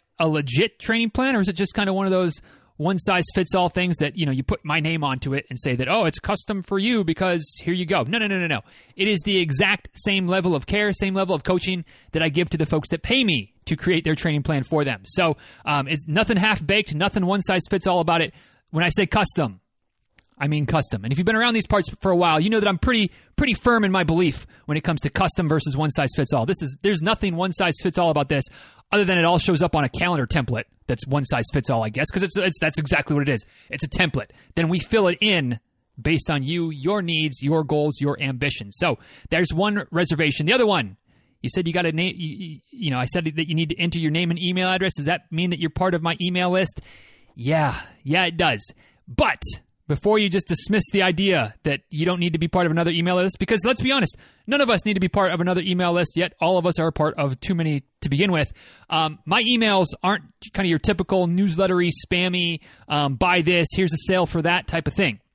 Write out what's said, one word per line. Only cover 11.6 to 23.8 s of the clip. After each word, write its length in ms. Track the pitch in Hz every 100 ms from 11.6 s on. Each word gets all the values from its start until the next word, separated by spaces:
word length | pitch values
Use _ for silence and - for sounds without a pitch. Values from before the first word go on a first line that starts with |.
| 185 180 - - _
that 100 | 156
I 80 | 160
give 220 | 147 170
to 60 | 156
the 100 | 151
folks 220 | 156 -
that 120 | 165
pay 220 | - 262
me 320 | 220 135 95 _ -
to 100 | 160
create 280 | 180 170
their 100 | 160
training 300 | 156 170 147
plan 180 | 156 143
for 220 | 127 156
them. 180 | 139 104 98
So, 320 | - 165 - - - -
um, 220 | 143 135
it's 200 | 151 143
nothing 300 | 170 226 202
half-baked, 560 | 214 202 151 208 208
nothing 320 | 151 196 208 180
one-size-fits-all 760 | 202 196 185 - 196 190 180
about 220 | 165 165
it. 140 | 156 - _ _ -
When 140 | 156
I 60 | 170
say 180 | 214 185
custom, 520 | 107 - - 127 92 _ _ _ _ _ _ _ -
I 100 | 143
mean 200 | 151 -
custom. 360 | 160 - 104
And 80 | 113
if 60 | 143
you've 80 | 185
been 100 | 220
around 200 | 240 226
these 100 | -
parts 240 | 208 - -
for 120 | 190
a 40 | 175
while, 240 | 175 156
you 120 | 196
know 80 | 220
that 100 | 202
I'm 80 | 180
pretty, 320 | 254 233 196 - _ -
pretty 180 | 277 202
firm 300 | 247 233